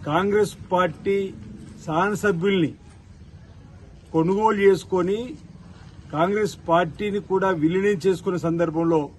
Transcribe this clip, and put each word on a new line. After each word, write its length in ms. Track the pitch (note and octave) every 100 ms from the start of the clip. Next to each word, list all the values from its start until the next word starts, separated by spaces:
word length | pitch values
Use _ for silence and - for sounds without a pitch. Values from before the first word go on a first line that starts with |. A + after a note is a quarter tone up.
| -
కాంగ్రెస్ 460 | D#3 G3 G3+ G3+ - -
పార్టీ 460 | F3+ F3+ - - G3 G3 - - - - -
శాసనసభ్యుల్ని 840 | - D#3+ F#3+ G3+ G#3 F3 F#3+ G3 D3+ - - - - - - - - - - - - - -
కొనుగోలు 460 | E3 D#3+ G3 A3 G#3+ G3
చేసుకొని 520 | F#3 - F#3 F3+ G#3 B3 D4 - - - - - - -
కాంగ్రెస్ 420 | D3 F3 G#3 G#3 - -
పార్టీని 520 | E3 F3+ C#3 G#3 G3+ -
కూడా 240 | F#3+ F#3+ F3+
విలీనం 380 | D3+ F#3 G3 G3+ F#3
చేసుకునే 340 | F3 F3+ F3+ D#3+
సందర్భంలో 560 | E3 E3 D#3 E3 E3 C#3+